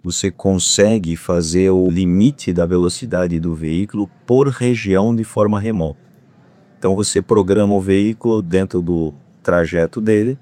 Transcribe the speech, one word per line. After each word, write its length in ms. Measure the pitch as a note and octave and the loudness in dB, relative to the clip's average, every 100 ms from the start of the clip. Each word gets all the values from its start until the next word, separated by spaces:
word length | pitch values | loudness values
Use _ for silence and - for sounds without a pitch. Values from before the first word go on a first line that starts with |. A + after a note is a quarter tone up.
você 280 | F2 F2 G2 | -8 -6 -6
consegue 840 | - G2 F#2+ - - G2+ A2+ E2 | -2 -2 0 0 2 2 2 -2
fazer 560 | E2 - F2 D#2+ F2 F#2+ | -6 -2 -2 0 2 4
o 180 | F#2 F#2 | 4 2
limite 600 | E2+ F2+ F#2 A#2+ C#3+ - | 2 2 4 2 0 -4
da 140 | F2 E2+ | -2 0
velocidade 720 | F2+ F2 - A#2 F2 F2 E2+ | 0 0 -4 -6 -4 -2 -2
do 160 | E2+ | -4
veículo 560 | D#2+ D#2+ E2 G#2 G#2 G2+ _ - | -6 -4 -4 -4 -6 -8 _ 0
por 220 | B2+ C#3 | 2 2
região 680 | B2 B2 A#2 G#2 F#2+ A2 | 0 -2 -2 0 2 2
de 100 | A#2 | 0
forma 360 | G#2+ - G#2+ G#2 | -4 0 0 0
remota. 380 | A2 G#2 D#2 C#2+ _ _ _ _ _ _ _ _ | -4 -4 -4 -8 _ _ _ _ _ _ _ _
Então 180 | F#2 G2 | -2 -2
você 240 | G2+ G2 | 0 -2
programa 540 | F#2 G#2 F#2 G2+ G2+ | 0 0 2 2 2
o 60 | G2 | 0
veículo 600 | F#2+ G2 G#2 A2+ A#2 A2 | 0 0 0 -2 -2 -2
dentro 400 | F2 F#2 F#2+ F2+ | 0 -2 -2 -4
do 320 | E2+ E2+ D#2+ D2 _ _ | -2 -2 -4 -8 _ _
trajeto 580 | - F2 E2 E2+ E2 A#2 | 2 2 2 0 -2 -2
dele 380 | A2 G#2+ A2+ C#3 | 0 2 2 -4